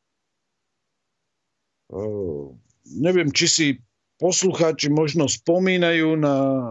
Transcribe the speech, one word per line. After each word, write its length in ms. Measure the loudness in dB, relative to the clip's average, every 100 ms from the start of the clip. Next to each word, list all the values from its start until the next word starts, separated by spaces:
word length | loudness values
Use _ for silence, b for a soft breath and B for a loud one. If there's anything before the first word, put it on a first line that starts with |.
| _ _ _ _ _ _ _ _ _ _ _ _ _ _ _ _ _ _ -14
Ehm, 640 | -8 -6 -6 -6 -8 -12 -18 _ _ -14
neviem, 400 | -2 0 2 0
či 160 | 0 0
si 220 | 2 0 -2 _ _ _ -4
poslucháči 720 | -2 0 0 2 0 0 0
možno 400 | 0 0 0 -2
spomínajú 880 | -2 0 2 2 2 2 2 2 2
na 200 | 2 2 0 -2 -4